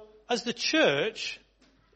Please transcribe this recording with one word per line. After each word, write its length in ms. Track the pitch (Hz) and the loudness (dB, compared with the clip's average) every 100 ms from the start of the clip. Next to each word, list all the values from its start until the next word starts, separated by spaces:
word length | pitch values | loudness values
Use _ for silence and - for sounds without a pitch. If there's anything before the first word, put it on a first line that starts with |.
| - - - | -16 -20 -6
as 140 | 208 | -4
the 100 | 233 | -4
church, 880 | - - 320 220 143 208 226 - - _ _ _ _ _ | -6 0 4 4 2 -2 -4 -10 -12 _ _ _ _ _